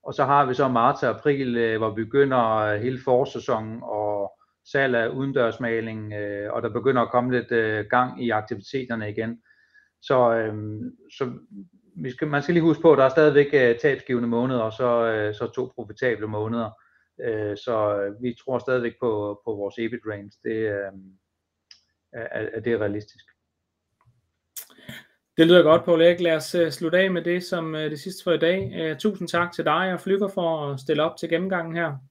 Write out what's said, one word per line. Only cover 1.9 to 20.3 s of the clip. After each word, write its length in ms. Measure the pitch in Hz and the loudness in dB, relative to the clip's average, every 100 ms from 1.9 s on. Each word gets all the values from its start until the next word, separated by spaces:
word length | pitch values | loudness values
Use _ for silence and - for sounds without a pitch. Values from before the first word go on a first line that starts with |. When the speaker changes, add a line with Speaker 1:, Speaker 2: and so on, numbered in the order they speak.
| 107 | -4
Speaker 1:
begynder, 360 | 113 135 139 131 | -2 2 4 4
øh, 420 | 113 110 107 104 | 2 2 0 0
hele 180 | 120 131 | -2 -4
forårssæsonen 760 | - 123 135 120 110 113 110 113 | 2 2 2 -6 -4 -4 -4 -10
og 500 | - 104 104 104 98 _ _ _ _ | -8 -4 -2 -4 -6 _ _ _ _
salg 300 | 139 135 120 | -2 2 2
af 120 | 117 | 0
udendørsmaling, 1040 | 139 139 135 117 110 120 113 113 110 107 | -2 -2 0 0 -2 -4 -4 -4 -10 -10
øh, 400 | 104 104 101 104 | -8 -6 -6 -6
og 80 | 113 | -4
der 80 | 117 | -4
begynder 320 | 117 127 127 | -2 0 2
at 80 | 113 | 2
komme 220 | 123 123 | 0 2
lidt, 200 | 123 117 | -2 0
øh, 340 | 120 110 107 107 | 0 0 -2 0
gang 340 | 123 127 - | 0 0 -2
i 60 | 120 | -2
aktiviteterne 800 | 107 110 110 - 135 123 117 107 | -2 -4 -12 -8 -8 -6 -6 -6
igen. 320 | 107 113 117 _ _ _ _ _ _ | -6 -6 -8 _ _ _ _ _ _
Så, 320 | - 135 120 | 0 2 4
øhm, 580 | 117 110 107 107 107 254 - _ - | 2 -2 -6 -8 -10 -12 -14 _ -8
så 140 | 131 127 - 202 185 _ _ - | -8 -8 -18 -20 -20 _ _ -12
vi 160 | 139 | -10
skal, 160 | 123 156 | -8 -4
man 140 | 143 | -2
skal 120 | 143 | 0
lige 100 | 170 | 2
huske 180 | 165 151 | 4 6
på, 100 | 165 | 6
at 60 | 139 | 8
der 60 | |
er 60 | 131 | 6
stadigvæk, 400 | 160 151 143 143 | 6 6 6 4
øh, 260 | 143 123 117 | 4 4 4
tabsgivende 500 | 151 127 - 123 120 | 2 0 -2 -2 0
måneder, 300 | 117 127 127 | 0 0 0
og 140 | 110 | -2
så, 320 | 107 127 120 117 | -2 0 2 2
øh, 280 | 110 107 | 0 -2
så 140 | 107 113 127 | -4 -8 -6
to 160 | 127 - | -8 -10
profitable 520 | 104 107 127 107 107 | -14 -4 -2 -2 -4
måneder. 420 | 107 110 117 110 - _ _ _ - | -4 -4 -4 -6 -10 _ _ _ -10
Øh, 360 | 120 107 104 101 | -6 -4 -4 -6
så, 420 | - 113 107 104 | -4 -2 0 0
øh, 240 | 101 107 | -4 -4
vi 120 | 123 120 | -8 -8
tror 160 | - 127 | -4 -4
stadigvæk 340 | 131 127 117 113 | -2 -2 -2 -4
på, 420 | 123 107 104 101 - | -4 -2 -4 -8 -8
på 100 | 104 | -6
vores 200 | 101 107 | -8 -6
ebit 220 | 113 117 107 | -8 -6 -10
range. 240 | 104 101 | -12 -14